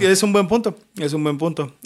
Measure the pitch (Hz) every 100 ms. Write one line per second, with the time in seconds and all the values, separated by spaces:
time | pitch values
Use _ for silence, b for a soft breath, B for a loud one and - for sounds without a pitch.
0 | 190 190 208 202 180 226 214 - _ 190
1 | 147 156 151 147 165 156 143 -